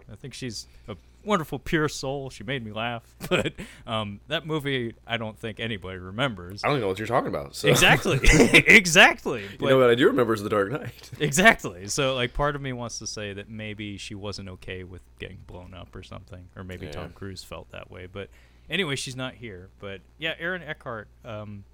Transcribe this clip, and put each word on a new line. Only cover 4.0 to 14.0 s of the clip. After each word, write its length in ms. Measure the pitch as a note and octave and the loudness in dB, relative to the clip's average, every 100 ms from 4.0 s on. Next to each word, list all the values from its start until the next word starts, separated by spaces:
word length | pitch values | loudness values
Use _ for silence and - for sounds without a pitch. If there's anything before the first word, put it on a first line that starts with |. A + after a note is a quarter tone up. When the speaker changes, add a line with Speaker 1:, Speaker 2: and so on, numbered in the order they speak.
| G#2 G2+ - | -6 -10 -8
Speaker 1:
that 180 | C#3+ D#3 | -6 -4
movie, 480 | D#3 C#3 C3 A#2 - - | -4 -2 -2 -4 -8 -8
I 80 | A#2 | -6
don't 240 | A2 G#2 | -6 -8
think 220 | A#2 G#2 | -10 -6
anybody 360 | A2+ G#2 F2+ F#2+ | -6 -6 -8 -12
remembers. 680 | F#2 G2+ C3+ G2+ F2 G2+ A#2+ | -10 -4 -4 -4 -12 -4 0
Speaker 2:
I 20 | |
don't 140 | C#3+ | 0
know 80 | G#2 | 0
what 100 | F#2+ | -2
you're 80 | A2 | 0
talking 220 | A#2+ C4+ | 0 0
about, 260 | E2+ C#2+ - | -4 -6 -2
so. 140 | E3+ | 2
Speaker 1:
Exactly. 500 | C#3+ F#3 B3+ G3+ C3+ | 6 6 6 2 4
<laughs> 20 | |
Speaker 2:
<laughs> 440 | - D#3 A#3 A#3 - | 6 8 8 8 10
Speaker 1:
Exactly. 760 | G#3 F3+ E3 B3+ E4+ A3 B2+ | 8 8 8 8 6 -4 -6
Speaker 2:
You 60 | G2 G2+ | -8 -2
Speaker 1:
But 120 | C#3 | 4
Speaker 2:
know 80 | C3 | 6
what 100 | B2 | 8
I 60 | A#2 | 8
do 120 | - | 6
remember 260 | - A2+ | 6 2
is 100 | G#2+ | 2
The 60 | G#2 | 2
Dark 200 | G#2 G2 | 2 0
Knight. 380 | C#3 B2 - - - | -2 -10 -14 -16 -4
<laughs> 40 | |
Speaker 1:
Exactly. 680 | D3 C#3 G#3+ - B2 F2 G2 | 0 6 6 6 -2 -10 -8
So, 260 | - C3+ | -2 -2
like, 200 | C3 B2 | 0 -2
part 240 | - D3 C#3+ | -2 -2 -2
of 40 | |
me 120 | C#3 | -8
wants 260 | B2 A#2 - | -8 -10 -10
to 80 | A2+ | -12
say 240 | - G#2 | -10 -10
that 160 | G2 G2+ | -10 -12
maybe 480 | A2 G#2+ G#2 G#2 | -12 -10 -10 -10
she 180 | G2 | -10